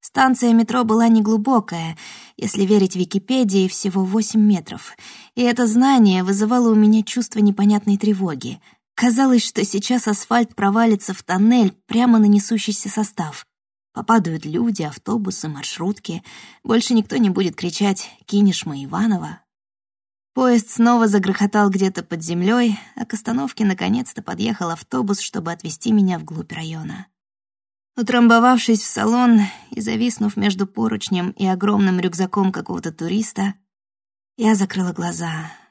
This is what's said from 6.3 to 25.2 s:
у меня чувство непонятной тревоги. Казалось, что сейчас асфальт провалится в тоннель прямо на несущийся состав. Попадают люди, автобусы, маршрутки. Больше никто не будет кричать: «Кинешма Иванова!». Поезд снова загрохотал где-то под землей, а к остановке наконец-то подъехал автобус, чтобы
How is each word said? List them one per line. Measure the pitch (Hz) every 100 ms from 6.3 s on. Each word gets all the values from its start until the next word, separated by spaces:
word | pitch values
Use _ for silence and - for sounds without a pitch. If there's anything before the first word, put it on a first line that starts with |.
| 196 214 247 233
у |
меня | 214 214 220
чувство | 208 247 233 220
непонятной | 208 202 202 208 208 202
тревоги. | 214 196 190 139 123 - _ _ _
Казалось, | - 240 233 269 247 -
что | -
сейчас | 208 196 - 247 220
асфальт | 202 - 233 233
провалится | - 196 208 233 202 -
в | 190
тоннель | - 185 214 247 202 - _
прямо | 226 247 226
на | 208
несущийся | 208 - 226 - 202 196
состав. | 214 214 - 160 139 - _ _ _ _
Попадают | - - 226 165 160
люди, | 156 160 233 196
автобусы, | 151 147 - 226 196 190 160
маршрутки. | 143 143 - 175 208 - 170 - - - _
Больше | - 233 -
никто | 233 208 269
не | 214
будет | 180 185 -
кричать: | 175 - 202 190 - - -
«Кинешма | 202 202 180 - 143
Иванова!». | 139 165 220 190 156 170 _ _ _ _ _ _ _ _ _
Поезд | - 254 240 214
снова | - 233 240 220
загрохотал | 202 190 196 202 208 208
где-то | 190 190 190
под | - 170
землей, | 160 170 185 240 240 202 -
а | -
к | -
остановке | 220 - 240 277 -
наконец-то | 208 185 180 233 247 -
подъехал | - 180 214 208 170
автобус, | 165 - 262 208
чтобы | 196